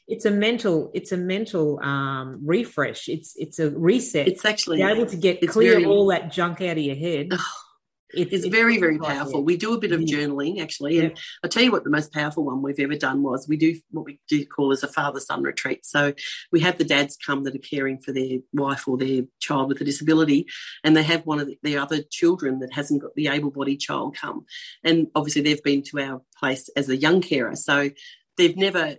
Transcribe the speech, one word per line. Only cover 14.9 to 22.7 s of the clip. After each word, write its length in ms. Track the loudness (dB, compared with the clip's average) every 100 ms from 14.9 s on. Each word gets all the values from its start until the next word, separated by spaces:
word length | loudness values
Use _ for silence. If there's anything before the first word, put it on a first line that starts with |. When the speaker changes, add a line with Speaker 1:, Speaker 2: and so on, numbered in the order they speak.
| -2 -2 -4 -6 -4
Speaker 2:
retreat. 420 | -4 -4 -4 -6
So 300 | -2 0 0 -2 -10 -12 0
we 80 | 2
have 180 | 2 2
the 60 |
dads 340 | 2 2 0 -4
come 260 | -4 -4 -4
that 100 | -8
are 20 |
caring 400 | -6 -4 -2 -4
for 140 | -6
their 260 | -4 -4 -4 -4
wife 340 | -2 -2 -2 -2
or 120 | -2
their 240 | 0 0 -2 _
child 300 | -4 -2 0
with 120 | -2
a 20 |
disability, 600 | -2 -2 4 4 6 4 2 -10 -16 -2
and 120 | 4 6
they 60 |
have 240 | 6 0 0
one 140 | -2
of 80 | -2
the, 100 | -4
the 140 | -2 -2
other 260 | 0 -4 -4
children 520 | 2 2 4 -2 -4
that 140 | -4